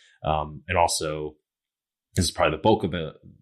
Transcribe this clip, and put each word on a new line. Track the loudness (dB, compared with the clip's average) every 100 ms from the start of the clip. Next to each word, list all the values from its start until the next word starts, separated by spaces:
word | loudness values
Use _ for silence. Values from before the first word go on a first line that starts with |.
| _ _
Um, | -2 -2 -2 -10 -2
and | 2
also, | 2 0 -4 -6 -8 -12 _ _ _ _ _ _ _ -2
this | -2
is |
probably | 2 2 4
the |
bulk | 2 2
of | 0
the, | -4 -8 -12 -20 -20